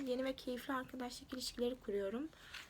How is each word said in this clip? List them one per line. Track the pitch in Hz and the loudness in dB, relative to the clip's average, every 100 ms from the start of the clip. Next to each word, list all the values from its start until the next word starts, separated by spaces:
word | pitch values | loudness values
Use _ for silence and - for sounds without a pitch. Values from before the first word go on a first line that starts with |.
| 269 | 2
Yeni | 247 | 4
ve | 269 262 | 2 0
keyifli | - 247 - | -2 -2 2
arkadaşlık | 269 254 262 247 247 - | 0 0 -2 -4 -4 -6
ilişkileri | 254 247 - 240 254 | -4 -2 2 2 2
kuruyorum. | - 202 196 226 320 - - - | 0 2 2 0 -2 -6 -12 -10